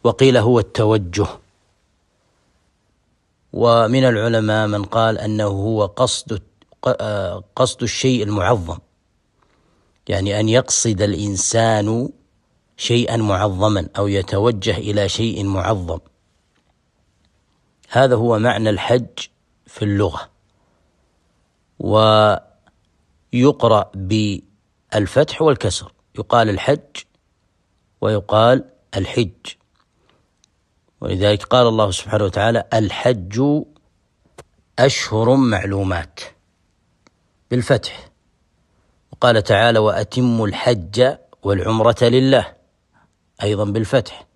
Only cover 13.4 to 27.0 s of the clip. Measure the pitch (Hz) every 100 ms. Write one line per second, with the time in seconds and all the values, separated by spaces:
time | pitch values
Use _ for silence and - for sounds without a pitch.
13.4 | 104 92 104 101 85 - 101 98 90 98
14.4 | 117 107 110 95 101 104 98 - 113 107
15.4 | 98 98 92 104 85 85 _ _ _ _
16.4 | _ _ _ _ _ _ _ _ _ _
17.4 | _ _ _ _ _ 120 135 117 120 110
18.4 | 117 104 110 101 - 127 113 - - _
19.4 | _ _ _ - 107 101 98 73 - _
20.4 | _ _ _ _ _ _ _ _ _ _
21.4 | _ _ _ _ 104 107 110 107 107 98
22.4 | _ _ _ _ _ _ _ _ _ 123
23.4 | 135 147 117 107 95 98 95 110 104 98
24.4 | _ _ _ _ _ 110 98 127 156 -
25.4 | 160 131 95 - - _ _ - - 120
26.4 | 110 98 - 151 _ -